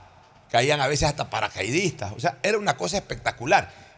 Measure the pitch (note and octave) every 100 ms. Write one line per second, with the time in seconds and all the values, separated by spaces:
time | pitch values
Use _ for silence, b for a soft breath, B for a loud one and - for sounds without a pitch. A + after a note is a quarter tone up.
0 | - - - - - A#2 C3+ D3 C3+ D3
1 | D#3 C3 A#2 A2 G#2 F#2 G2 D#3 F#3 -
2 | G2 G#2+ D#3+ - G3 G#3+ G3 - F3 F#3+
3 | - - - - B2 F#3 - B B